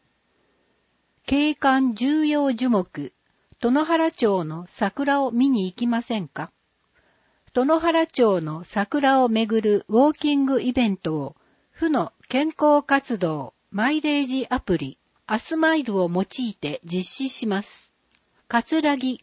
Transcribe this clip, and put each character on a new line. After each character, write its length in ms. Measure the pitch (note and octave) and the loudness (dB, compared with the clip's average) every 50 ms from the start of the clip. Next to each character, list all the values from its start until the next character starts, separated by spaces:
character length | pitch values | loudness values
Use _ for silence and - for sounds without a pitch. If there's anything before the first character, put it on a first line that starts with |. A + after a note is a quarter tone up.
| _ _ _ _ _ _ _ _ _ _ _ _ _ _ _ _ _ _ _ _ _ _ _ _ _ | _ _ _ _ _ _ _ _ _ _ _ _ _ _ _ _ _ _ _ _ _ _ _ _ _
景 300 | - C4 C#4+ D4 D4+ D4 | -2 0 0 2 0 0
観 400 | - - C4+ C4 C4+ C4 B3+ A3 | 0 2 2 4 4 2 0 0
重 320 | G3+ A#3+ C#4 D4 D#4 D#4 | 0 0 0 2 2 2
要 260 | D4 D4 D4 C#4+ C#4 B3 | 2 0 0 0 0 0
樹 160 | A3 B3+ B3+ | 0 0 0
木、 460 | A#3 G3 F3 - - - C#3+ - - _ _ _ _ _ _ _ - _ | 2 0 0 -2 -6 -10 -12 -12 -12 _ _ _ _ _ _ _ -10 _
殿 280 | - A#3 B3+ D4 D#4 | -2 0 2 2 2
原 260 | D#4+ E4+ D#4+ D#4+ D#4+ - | 2 0 0 0 0 -2
町 320 | - B3+ G#3+ G3 F#3 E3 | 0 0 0 2 0 -2
の 220 | D#3 D#3 E3 F3 - | -4 -6 -10 -12 -14
桜 540 | - - A3+ F#3+ - - C#4 C#4 C#4 C#4+ C4+ | -6 -4 -4 -4 -2 -2 -2 0 0 0 0
を 80 | B3+ | 0
見 180 | A3+ A#3 C4 C#4 | 0 0 2 2
に 160 | C4 G#3+ F#3 | 2 2 0
行 100 | F#3 F3+ | -2 -4
き 120 | - A#3+ | -4 -2
ま 160 | A#3+ A#3 A#3 A#3+ | -2 -2 -2 -2
せ 160 | - A#3 G#3+ | -4 -6 -6
ん 100 | F3 C#3+ | -6 -8
か？ 240 | - - D#3 - _ _ _ _ _ _ _ _ _ _ _ _ _ _ _ _ _ _ _ _ - | -8 -10 -12 -12 _ _ _ _ _ _ _ _ _ _ _ _ _ _ _ _ _ _ _ _ -2
殿 240 | B3 B3+ C#4+ D#4+ D#4+ | 0 2 2 2 2
原 280 | D#4+ E4+ D#4+ E4 E4 | 2 2 2 2 0
町 360 | - - - A#3+ A3 F#3+ F3 E3 | 0 0 2 2 4 4 2 0
の 220 | D#3 D#3 D#3+ F3 | -4 -6 -8 -10
桜 600 | - - G#3+ G3+ - - D4 C4+ C4+ C4+ C4+ B3+ | -6 -4 -4 -2 -2 0 0 2 4 4 4 4
を 60 | A#3+ | 2
め 160 | A3 A3 A3+ | 2 0 0
ぐ 160 | G#3 A3 A3 G#3+ | 0 0 0 2
る 240 | G#3 G#3 G3+ - - | 2 2 0 0 2
ウ 100 | G#3+ A#3 | 2 4
ォ 120 | C#4 D4+ | 4 4
ー 20 | D4+ | 2
キ 240 | - - D4+ D4 | 0 0 0 2
ン 80 | C#4 C#4 | 2 2
グ 160 | C4+ C4+ B3 | 2 0 0
イ 140 | - B3+ B3 | 0 0 0
ベ 140 | C4 A#3+ G#3+ | 0 0 0
ン 80 | F#3+ - | 0 -2
ト 160 | - E3 D#3 | -4 -4 -4
を、 220 | D3+ C#3 B2+ - _ _ _ _ _ _ _ | -4 -4 -6 -10 _ _ _ _ _ _ _
府 180 | _ - D#4+ E4 | _ -4 -2 0
の 240 | D4+ A#3 E3+ - - _ _ - | 0 0 -2 -4 -8 _ _ -4
健 200 | - B3+ D4+ D#4+ | -2 -2 -2 -2
康 340 | - - D4+ D4+ D4 D4 C#4+ | -2 0 4 4 4 4 4
活 360 | - C#4+ C#4 - - B3 F#3 | 2 0 0 0 -2 -4 -2
動、 360 | F3 D#3+ D#3+ D3 C3+ A2+ - _ _ _ | -2 -2 -2 -4 -8 -10 -14 _ _ _
マ 220 | - G3 A3 C4 D4+ | -6 -2 -2 0 0
イ 100 | D#4 C#4+ | 0 0
レ 220 | D4+ D4 C#4+ C#4+ | 0 0 0 0
ー 20 | |
ジ 200 | B3 B3+ C4 B3 - | -2 -2 -4 -4 -2
ア 100 | B3 B3+ | -4 -4
プ 160 | - - F3+ | -2 -2 -2
リ、 220 | D#3+ - C3 - - _ _ _ _ _ | -2 -2 -6 -12 -14 _ _ _ _ _
ア 140 | - - A#3 | -4 -4 -4
ス 180 | - - D#4+ | -4 -4 -2
マ 180 | D#4+ D#4+ D#4+ D#4+ | 0 2 2 2
イ 100 | D#4 C4 | 2 0
ル 180 | A#3 G3+ F#3+ F3+ | -2 0 0 0
を 80 | E3+ | 0
用 100 | F3 F#3 | 0 -2
い 340 | G3+ - - - B3+ A3+ G3 | -2 -2 -4 -6 -6 -6 -6
て 280 | - - D3 D3+ - - | -6 -8 -8 -8 -8 -8
実 200 | E3 F3 F#3 F#3 | -6 -6 -6 -4
施 240 | - - - C4+ C4 | -6 -6 -6 -6 -6
し 160 | - - B3 | -6 -6 -4
ま 160 | A3 G3 G3 G#3 | -2 -2 -2 -4
す。 320 | - - - - _ _ _ _ _ _ _ _ _ _ _ _ | -8 -12 -20 -20 _ _ _ _ _ _ _ _ _ _ _ _
葛 520 | - - A#3 A3+ - D#4+ D#4+ D4+ D4 C#4+ C4 | -2 -2 -2 0 0 0 0 2 0 0 0
城 180 | B3+ B3+ B3 - | -2 -4 -6 -6